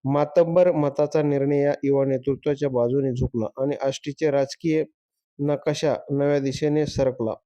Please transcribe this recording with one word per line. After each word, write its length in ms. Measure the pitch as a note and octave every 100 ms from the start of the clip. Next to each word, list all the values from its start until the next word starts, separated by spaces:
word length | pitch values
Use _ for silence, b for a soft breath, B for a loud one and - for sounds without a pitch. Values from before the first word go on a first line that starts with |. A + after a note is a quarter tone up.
मातब्बर 640 | C3+ C#3+ D3+ - E3+ F3 F3+
मताचा 500 | E3 D3 C#3 D3 D#3+
निर्णय 380 | D3 C#3 C#3 C#3+
या 120 | C#3+ D3
युवा 200 | C#3 C#3
नेतृत्वाच्या 640 | C3+ C3 C3 B2+ D3+ C#3+ D3
बाजूने 440 | B2 A#2+ C3+ C3+
झुकला 340 | B2+ B2+ A#2 G#2+ -
आणि 140 | C#3 C#3+ C3+
आष्टीचे 440 | C3+ D3+ C3+ D#3
राजकीय 540 | C#3 C3+ - E3 D#3 - _ _ _ _ -
नकाशा 560 | C#3+ C#3+ - D3+ D#3 A#2+ -
नव्या 280 | C#3 C#3+ C#3+
दिशेने 480 | C#3 C3 D3+ D3+ D3
सरकला. 480 | - C3+ B2+ A2+ F#2+